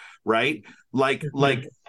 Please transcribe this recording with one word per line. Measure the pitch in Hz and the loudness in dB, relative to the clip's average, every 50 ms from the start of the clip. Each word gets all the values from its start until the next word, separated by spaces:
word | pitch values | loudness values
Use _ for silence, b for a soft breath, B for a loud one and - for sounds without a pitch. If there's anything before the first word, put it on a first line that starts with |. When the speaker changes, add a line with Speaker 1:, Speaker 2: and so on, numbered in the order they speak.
| B B B B B | B B B B B
Speaker 1:
right? | - 110 113 120 143 156 - - B B B B B - | 0 2 2 2 0 -2 -4 -10 B B B B B -2
Like, | 123 135 131 135 - | 0 0 0 0 -2
Speaker 2:
Mm-hmm. | - 147 143 139 | -4 -6 -2 2
Speaker 1:
like, | 139 139 131 123 127 - - _ - | 2 2 2 0 -4 -10 -16 _ -8